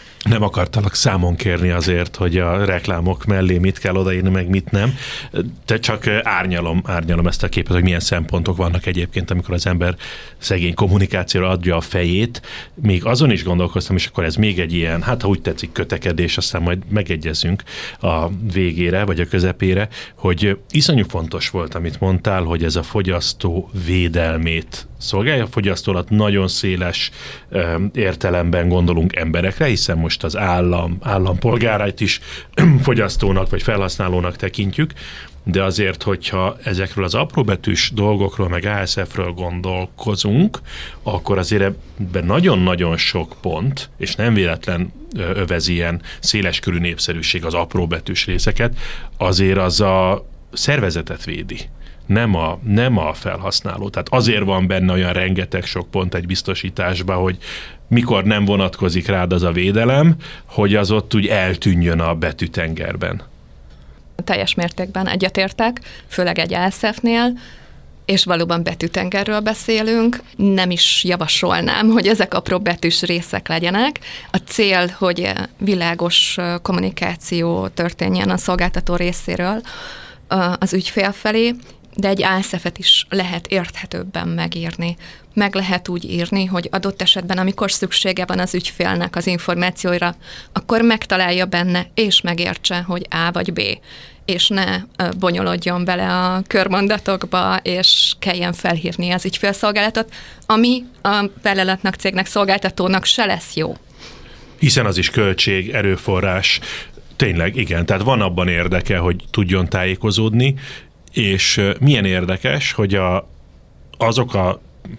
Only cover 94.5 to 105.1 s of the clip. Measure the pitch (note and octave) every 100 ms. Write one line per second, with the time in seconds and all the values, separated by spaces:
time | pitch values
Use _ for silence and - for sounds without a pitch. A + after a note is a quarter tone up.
94.5 | G3 F#3+ F#3 G3 - F3+ F3+ F#3 F3 F#3+
95.5 | F3 F3+ F3+ F3+ F3+ F#3 F3+ F#3 F#3 F#3+
96.5 | G3+ F#3+ G#3 G3 G#3+ - F#3+ - F#3 F#3
97.5 | F#3 - F3+ F#3 - - - - F3+ F3
98.5 | E3+ F3 E3+ F3+ E3+ F3+ F3+ F#3+ - G3+
99.5 | G3 G#3+ G#3 G#3+ A3+ A3 - - - -
100.5 | A3 A#3+ B3+ B3 - G3 G#3 G3+ G3 G#3+
101.5 | F#3+ F#3 F#3+ G3 F#3 G3 F#3 F#3+ G3+ G3
102.5 | G3 F#3+ - F#3 F#3+ - - G#3+ F#3+ -
103.5 | - D#3 - - - - - - - -
104.5 | - C#3+ C#3 G#2+ F2+ F2+